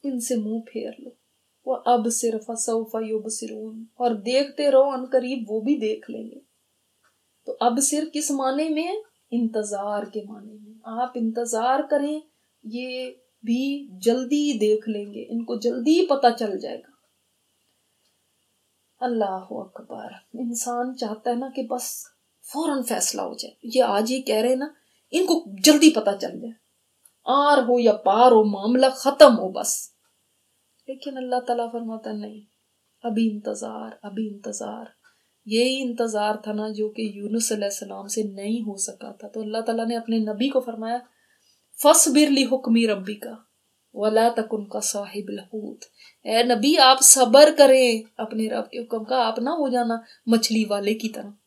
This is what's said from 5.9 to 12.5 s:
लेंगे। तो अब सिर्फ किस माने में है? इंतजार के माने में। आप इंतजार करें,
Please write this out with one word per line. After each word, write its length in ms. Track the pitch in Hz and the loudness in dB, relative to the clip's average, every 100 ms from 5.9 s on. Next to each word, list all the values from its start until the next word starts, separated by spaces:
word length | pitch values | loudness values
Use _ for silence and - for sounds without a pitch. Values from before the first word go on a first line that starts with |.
| 214 - | -6 -10
लेंगे। 300 | 220 226 269 _ _ _ _ _ _ _ _ _ _ - | -14 -14 -18 _ _ _ _ _ _ _ _ _ _ -12
तो 60 | |
अब 280 | - 240 240 | -2 0 0
सिर्फ 300 | 269 294 311 | -2 -2 -4
किस 200 | 294 302 | -6 -4
माने 380 | 277 262 269 320 | -2 -2 -2 -2
में 140 | 302 | -2
है? 200 | 330 415 427 _ _ | -4 -8 -12 _ _
इंतजार 720 | 240 226 220 208 202 202 208 | -4 -2 -2 -6 -6 -6 -6
के 200 | 202 214 | -6 -12
माने 280 | 202 208 208 | -12 -18 -20
में। 280 | 214 208 220 226 | -20 -20 -20 -14
आप 260 | 226 247 247 | -6 -6 -4
इंतजार 680 | 226 226 233 226 240 269 | -4 -4 -4 -2 0 0
करें, 400 | 294 294 285 302 311 _ _ | 0 -2 -2 -6 -12 _ _